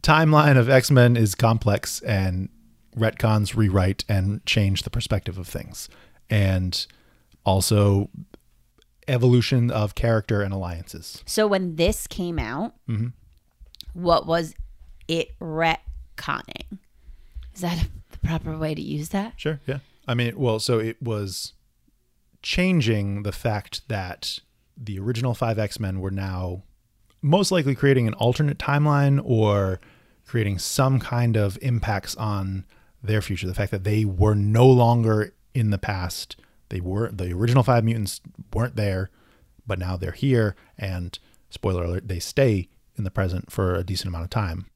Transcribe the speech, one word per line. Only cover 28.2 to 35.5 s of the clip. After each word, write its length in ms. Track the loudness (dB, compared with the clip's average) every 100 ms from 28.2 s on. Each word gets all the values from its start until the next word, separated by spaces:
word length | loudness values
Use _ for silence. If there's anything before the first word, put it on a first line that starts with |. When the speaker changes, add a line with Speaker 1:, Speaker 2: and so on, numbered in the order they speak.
| 0 2 -2 -2
Speaker 1:
timeline 640 | -2 2 2 4 4 2
or 560 | 2 2 4 4 2 -2 -8 _ _ _ -6
creating 320 | -2 -2 -2
some 420 | -4 0 2 2
kind 360 | 0 0 2 2
of 220 | 0 -2
impacts 520 | -2 -2 -2 -4 -6 -6
on 480 | -4 -4 -4 -6 -10 _ _ _
their 180 | -2 -2
future. 260 | 0 -6 -4
The 80 |
fact 160 | -4 -4
that 120 | -2
they 200 | -2 0
were 300 | 0 2 4
no 320 | 4 2 6 8
longer 640 | 8 6 4 2 0 -2 _ _